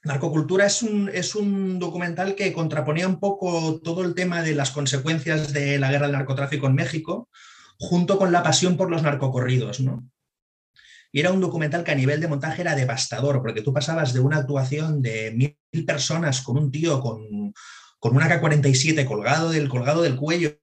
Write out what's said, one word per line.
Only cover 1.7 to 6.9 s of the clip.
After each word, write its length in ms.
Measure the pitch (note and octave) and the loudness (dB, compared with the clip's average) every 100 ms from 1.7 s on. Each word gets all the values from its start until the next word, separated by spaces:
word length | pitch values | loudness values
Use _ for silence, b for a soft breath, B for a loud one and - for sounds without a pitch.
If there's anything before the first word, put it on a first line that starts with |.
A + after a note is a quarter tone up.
| F#3 | -2
documental 560 | F3 E3+ F3 E3 F#3+ G3 | -4 -4 -4 -2 -4 -2
que 160 | F#3+ | -4
contraponía 560 | E3 D#3+ D3 C3 D#3 F#3 | -2 -4 -2 -2 -2 0
un 120 | F#3 | 0
poco 600 | G3 G3 F3+ E3+ D#3+ D#3 | -2 -2 -2 -2 -2 -4
todo 220 | E3 E3+ | -4 -4
el 100 | F3+ | -4
tema 300 | E3+ F3+ E3+ | -2 -2 -2
de 100 | D#3+ | -2
las 180 | C#3+ C3+ | 0 -2
consecuencias 840 | C#3+ C#3 C#3 C3+ D#3+ E3 D#3 D3+ | -2 -2 -2 0 -2 0 -2 0
de 260 | C#3+ C#3+ C#3+ | -2 0 2
la 100 | C3+ | 2
guerra 180 | C#3 C#3+ | 2 2
del 100 | C#3 | 0
narcotráfico 500 | C3+ C3 C#3 D3 C3+ | -2 -2 -2 -2 2
en 80 | C3 | 2
México, 540 | E3 | 2